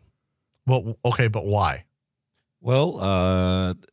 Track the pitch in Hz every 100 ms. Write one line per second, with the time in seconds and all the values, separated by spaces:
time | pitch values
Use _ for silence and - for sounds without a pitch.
0 | _ _ _ _ _ _ 127 127 113 113
1 | 120 - 117 104 95 101 85 65 - _
2 | _ _ _ _ _ _ 123 131 170 -
3 | 95 92 92 92 92 92 92 90 -